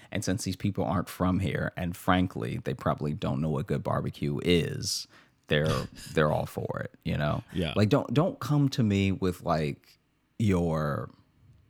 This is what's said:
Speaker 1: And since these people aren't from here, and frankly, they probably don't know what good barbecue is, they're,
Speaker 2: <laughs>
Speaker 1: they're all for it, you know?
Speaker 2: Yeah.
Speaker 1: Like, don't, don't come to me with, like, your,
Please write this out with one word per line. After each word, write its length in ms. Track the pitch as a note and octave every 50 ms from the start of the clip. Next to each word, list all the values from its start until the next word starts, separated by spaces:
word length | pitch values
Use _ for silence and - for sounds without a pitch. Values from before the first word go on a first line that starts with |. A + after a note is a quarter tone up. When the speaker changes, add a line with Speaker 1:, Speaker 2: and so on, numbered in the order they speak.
| - -
Speaker 1:
And 120 | - G2+ -
since 200 | - F#2 - -
these 120 | G2 F#2
people 280 | - - G2+ G2 - E2+
aren't 240 | - F#2 F#2+ - -
from 300 | - - F2+ F#2 F2+ F2
here, 320 | F#2 D2+ C2+ - - - -
and 220 | - F2+ F2 F2
frankly, 640 | - - - F2+ F2+ F2+ F2+ - - A1+ A#1+ D#2 D#2+ -
they 120 | C#2 C2+
probably 380 | - - - C#2 - C#2+ D2 D2+
don't 280 | D2+ - E2 D2 C2
know 80 | D2+ D#2+
what 160 | D2+ C#2 D2
good 180 | - D2+ C#2 C#2
barbecue 560 | D2+ D2+ D2+ - - - - D2+ D2 C#2+ - -
is, 640 | E2 F2 E2+ - - - - - - - - - - - - - _ _ _ _
they're, 200 | - - D2+ D2+ D#2 D2 - - - -
Speaker 2:
<laughs> 200 | - - - D#2
Speaker 1:
they're 180 | D#2 D#2 D2+
all 140 | D#2+ E2 -
for 360 | - - - - - - - -
it, 80 | - - _ -
you 140 | - E2+
know? 260 | E2 D2 D2 - - - -
Speaker 2:
Yeah. 220 | - F2 F2 D2+ -
Speaker 1:
Like, 140 | F#2+ G#2+ G#2
don't, 240 | C#3+ C3 - - A#2+
don't 260 | C#3 E3 G3 - -
come 300 | - - D3 D3 C#3+ C3+
to 140 | - - A#2
me 280 | G#2 G2+ G2 G2 G2
with, 300 | F#2 - F#2+ F#2 F2 -
like, 560 | - E2+ E2 D#2 D#2 D2 C#2+ - _ _ _ _ _ _ _ _ _ _ _
your, 720 | - A#2 G#2 F#2 F2 E2+ E2 D#2+ D#2 D2+ D2 C#2 - - - - _ _ _ _ _ _ - - _ _